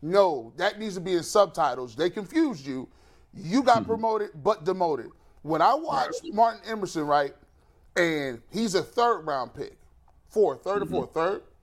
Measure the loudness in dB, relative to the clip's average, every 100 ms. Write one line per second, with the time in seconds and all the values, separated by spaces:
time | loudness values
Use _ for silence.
0 | 2 4 4 2 -8 -4 -2 -2 -8 -6
1 | -2 -2 2 4 4 2 -2 0 -8 -2
2 | -2 -2 -4 0 0 -2 -8 -10 -10 _
3 | _ _ _ -14 -2 0 4 4 2 -2
4 | -2 -2 -4 -4 0 0 0 0 0 -2
5 | -6 -16 _ -18 -4 2 4 4 0 -2
6 | -2 -6 -8 2 2 2 -8 -6 -4 -4
7 | 2 2 2 -4 -20 _ _ _ _ 0
8 | 2 2 -4 -8 -10 -4 0 0 -2 0
9 | 2 2 -2 -4 -4 -8 -12 -14 _ _
10 | _ _ _ 2 2 2 -4 -2 -2 -4
11 | -4 -2 -2 -2 -10 _